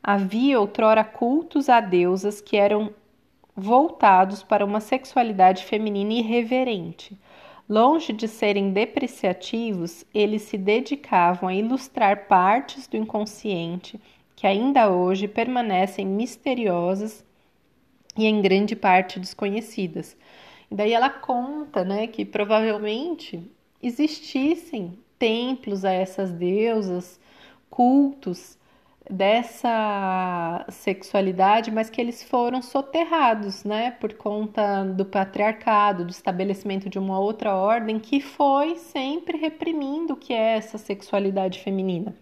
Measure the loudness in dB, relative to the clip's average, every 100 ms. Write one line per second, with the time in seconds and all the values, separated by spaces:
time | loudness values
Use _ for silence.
0 | 0 0 0 0 2 2 2 2 4 4
1 | 2 -2 0 0 0 -2 4 4 6 2
2 | 4 2 -2 -6 -2 2 4 4 -2 -10
3 | _ _ _ _ _ -10 2 4 4 4
4 | 6 8 6 0 -2 0 0 -2 -2 -4
5 | -2 -2 0 6 6 6 -2 -4 -2 -2
6 | -2 -2 0 0 0 0 0 -4 -8 -14
7 | -18 -20 _ -20 -20 -20 _ 4 4 4
8 | 0 -6 -6 -2 -2 0 0 0 -2 -2
9 | -6 -4 -4 -4 -6 -6 -4 -4 -6 -10
10 | -8 0 0 0 -4 -6 0 0 0 -8
11 | 0 4 4 2 -2 -2 -2 -4 -6 0
12 | 2 2 4 4 6 2 0 -14 -8 -6
13 | -4 -4 -6 -8 -6 -4 -4 -8 -10 -20
14 | _ _ _ _ 0 2 2 4 4 4
15 | 2 0 -2 -4 -2 -2 0 0 0 -2
16 | -4 -2 -4 -6 -4 -2 0 0 0 -2
17 | -6 -12 _ _ _ _ _ _ _ _
18 | _ -2 0 2 4 4 2 0 4 4
19 | 4 -6 -12 -8 -6 -4 -8 -8 -6 -6
20 | -12 -16 _ -20 -20 -20 _ -2 0 2
21 | 2 -2 -4 -4 -2 -8 -6 -4 -2 -2
22 | -4 -6 -6 -4 2 2 2 -2 -4 -6
23 | -6 -8 -10 -14 -16 _ _ _ -8 -2
24 | -2 -2 -8 -2 0 -2 -4 -10 -10 -12
25 | _ _ -2 0 -2 -6 -6 -4 0 0
26 | -2 -4 -6 -4 -2 0 0 0 -2 -6
27 | -8 -20 _ _ -20 _ _ 2 4 6
28 | 4 0 -10 -10 -12 _ _ _ _ _
29 | -12 -2 2 2 0 -4 -2 0 -2 -2
30 | -2 -2 -2 -2 -4 -6 -8 -8 -4 -4
31 | -2 0 0 2 4 4 2 -4 -4 -4
32 | -6 -6 -4 0 0 -2 -4 -4 -2 -2
33 | 0 2 2 2 -4 -8 -6 -2 -4 -4
34 | -8 -6 -6 -4 -6 -2 0 0 -2 -2
35 | -2 -2 -2 0 -2 0 2 4 4 0
36 | -6 -6 -6 -2 -2 -4 -4 -6 -6 -6
37 | -4 -2 -2 -2 -2 0 2 0 0 -6
38 | -2 -4 -4 0 2 4 0 -4 -8 -8
39 | -6 -6 -6 -4 -4 -4 -6 -4 -4 -4
40 | -4 -6 -4 -2 0 0 -4 -14 -8 -10
41 | -2 0 0 0 -2 -4 -4 -2 -2 -2
42 | -6 -10